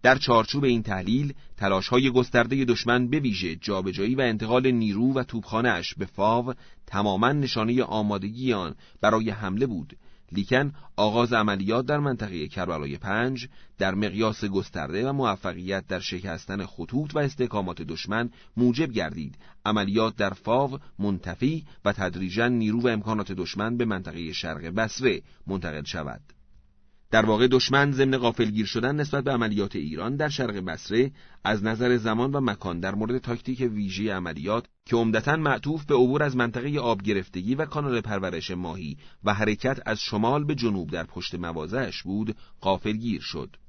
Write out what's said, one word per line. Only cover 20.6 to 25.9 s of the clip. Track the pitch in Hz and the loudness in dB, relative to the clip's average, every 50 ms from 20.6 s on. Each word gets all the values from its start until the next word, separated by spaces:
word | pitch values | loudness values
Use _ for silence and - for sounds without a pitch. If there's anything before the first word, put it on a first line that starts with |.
| 139 139 127 139 - - - - | 2 0 -2 -8 -12 -16 -8 -4
منتفی | 98 104 101 90 - 92 85 - 123 139 160 160 147 - - - - | -2 -2 -2 -2 -4 -8 -4 0 0 0 0 0 -6 -10 -20 -2 0
و | 101 101 | 0 0
تدریجاً | - 95 90 85 90 95 92 90 107 117 123 | 2 -2 -2 -2 -2 -4 -2 0 2 2 2
نیرو | 123 117 113 107 107 120 | 2 2 2 2 2 2
و | 117 123 | 2 2
امکانات | 113 107 101 107 110 107 98 - | 0 0 -2 -2 -2 -4 -4 -4
دشمن | 98 90 90 85 - 98 104 113 120 120 | -6 -6 -6 -6 -4 -4 -2 -2 0 0
به | 120 | 0
منطقه | 110 104 92 95 90 80 85 85 80 | 0 -2 -4 -6 -8 -10 -8 -8 -8
شرق | - - - 85 80 80 80 | -8 -8 -6 -8 -8 -8 -8
بصره | 82 87 104 113 110 - - 131 120 95 - - - - _ - - | -6 -2 -2 -2 -2 -2 2 2 2 2 2 -4 -14 -20 _ -8 -6
منتقل | 95 95 82 87 76 76 73 | -6 -4 -4 -6 -6 -6 -8
شود. | - | -8